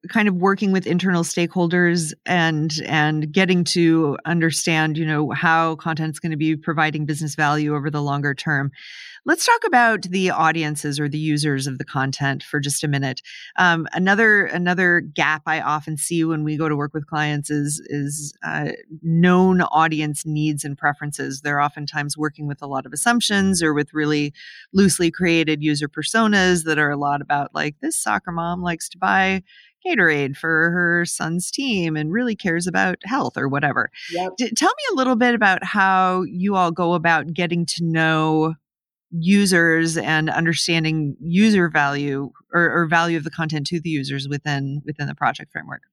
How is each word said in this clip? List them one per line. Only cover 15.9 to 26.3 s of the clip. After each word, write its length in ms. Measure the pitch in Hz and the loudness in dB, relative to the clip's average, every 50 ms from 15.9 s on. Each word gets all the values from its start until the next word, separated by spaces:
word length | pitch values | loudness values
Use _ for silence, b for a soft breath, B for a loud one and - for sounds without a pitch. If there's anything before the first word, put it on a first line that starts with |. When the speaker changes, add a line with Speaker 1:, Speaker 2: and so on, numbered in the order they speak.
| 156 | -8
Speaker 1:
see 260 | 147 - - 175 165 160 | -6 -4 -4 -2 0 0
when 200 | 160 165 156 151 | 0 0 -2 -2
we 140 | 151 151 | -2 -2
go 120 | 143 160 156 | -2 -2 -2
to 60 | 151 | 0
work 180 | 143 143 147 - | -2 -2 -4 -6
with 140 | 156 147 | -8 -8
clients 420 | _ 160 151 151 151 147 147 143 - | _ -2 -2 -2 0 -2 -4 -4 -2
is, 320 | 151 147 143 147 147 165 - | -2 -2 -2 -2 -4 -8 -8
is, 500 | - - 147 139 143 147 151 147 147 - _ - | -6 -6 -4 -4 -4 -6 -8 -10 -12 -14 _ -8
uh, 240 | 160 156 151 147 - - - - _ 160 156 | -6 -6 -4 -4 -6 -8 -10 -14 _ -20 -8
known 600 | 160 165 165 165 175 180 180 180 185 190 185 180 | -2 2 4 6 6 8 8 6 6 6 4 4
audience 680 | 170 - - 156 160 160 160 151 156 151 147 - - | 2 2 2 2 2 2 2 -2 -2 -4 -4 -6 -6
needs 360 | 156 151 151 151 156 151 143 - | -4 -2 0 0 0 -2 -4 -6
and 140 | 143 139 | -8 -8
preferences. 640 | _ - 147 143 _ 151 147 147 - 135 139 135 135 | _ -2 -2 -2 _ -8 -10 -8 -6 -8 -8 -8 -6
They're 180 | 147 147 147 143 | -4 -2 0 0
oftentimes 560 | 147 147 - 151 147 139 - 147 143 147 - | 0 0 -2 -8 -12 -8 -6 -6 -6 -6 -4
working 320 | 151 151 151 147 - 151 | -4 -4 -4 _ -6 -8
with 140 | 143 143 _ | -8 -8 _
a 60 | 147 | -8
lot 180 | 139 139 131 - | -6 -6 -6 -8
of 80 | 131 131 | -8 -8
assumptions 680 | 143 - 240 240 240 - - 208 196 190 196 190 170 170 | -2 0 2 2 2 2 2 2 2 4 2 2 2 2
or 100 | 156 147 | 2 2
with 220 | 147 147 - - | 2 0 -2 -2
really 360 | 156 151 147 151 147 147 147 147 B B B B B B B - | -2 0 2 2 0 0 -2 -6 B B B B B B B 4
loosely 360 | 190 202 185 - - 175 165 | 4 6 6 4 4 2 0
created 540 | - - 180 170 165 165 160 151 156 147 151 | 2 2 2 2 4 2 2 2 0 0 0
user 240 | 151 151 143 151 | -2 0 0 -2
personas 760 | 143 _ 156 151 - - 226 220 214 | -4 _ -6 -6 -2 0 2 2 4